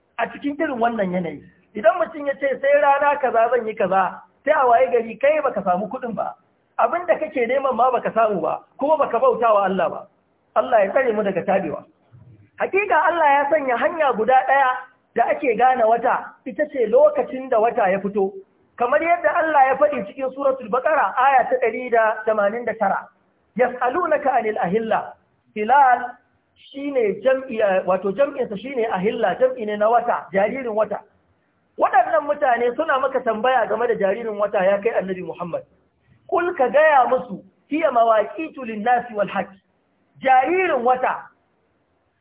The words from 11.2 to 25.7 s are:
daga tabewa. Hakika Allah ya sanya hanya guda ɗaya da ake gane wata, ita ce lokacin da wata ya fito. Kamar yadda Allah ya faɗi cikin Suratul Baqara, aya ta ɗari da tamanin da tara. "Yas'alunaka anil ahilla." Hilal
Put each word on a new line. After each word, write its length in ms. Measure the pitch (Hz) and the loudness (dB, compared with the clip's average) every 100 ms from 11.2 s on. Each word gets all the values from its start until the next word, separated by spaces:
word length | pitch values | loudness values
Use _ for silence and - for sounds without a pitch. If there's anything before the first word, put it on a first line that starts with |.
daga 200 | 196 185 | -2 -2
tabewa. 400 | 202 - 147 - - _ _ - - - _ - | 0 -2 -2 -8 -12 _ _ -20 -20 -20 _ -6
Hakika 400 | 220 392 403 330 320 | -2 0 2 2 2
Allah 200 | 339 294 | 2 4
ya 180 | 285 285 | 4 2
sanya 260 | 320 262 233 | 0 0 0
hanya 360 | 302 339 285 | 0 0 0
guda 220 | 208 220 262 262 | 0 4 4 4
ɗaya 220 | 277 262 262 - _ _ | 2 2 -2 -8 _ _
da 100 | 226 233 | -2 0
ake 260 | 302 277 214 | 0 0 2
gane 280 | 254 254 | 2 4
wata, 500 | 220 233 254 185 - - | 2 2 0 -2 -4 -16
ita 220 | 262 220 302 | -10 -6 -4
ce 180 | 277 214 | -2 2
lokacin 600 | 247 302 294 - 262 262 | 4 4 2 -4 -6 -2
da 100 | 226 | 0
wata 280 | 233 220 196 | 2 0 0
ya 100 | 190 | 0
fito. 320 | 196 202 196 - - _ _ - | -2 -2 -4 -6 -20 _ _ -4
Kamar 240 | 240 294 | 0 0
yadda 280 | 330 339 311 349 | 2 0 0 0
Allah 300 | 320 285 262 | 2 4 4
ya 80 | 262 | 4
faɗi 280 | 294 262 190 | 0 0 -8
cikin 220 | - 262 269 | -8 -8 -2
Suratul 320 | 277 262 214 | -2 -2 -4
Baqara, 460 | 247 302 294 202 220 | -2 0 0 0 2
aya 320 | 269 262 - | 2 4 2
ta 80 | 254 | 0
ɗari 260 | 233 247 254 | 0 -4 -2
da 320 | 226 220 214 220 | 2 2 0 -2
tamanin 380 | 214 202 233 | 0 0 -2
da 80 | 220 214 | -6 -4
tara. 300 | 196 156 - _ _ _ _ 202 | -2 -4 -8 _ _ _ _ -2
"Yas'alunaka 760 | 247 247 247 311 339 196 262 254 | -2 0 -2 -2 0 0 0 -2
anil 220 | 220 214 | -2 -4
ahilla." 560 | 180 220 226 190 - - _ _ _ | -2 -2 -2 -4 -4 -16 _ _ _
Hilal 580 | 214 214 | -6 2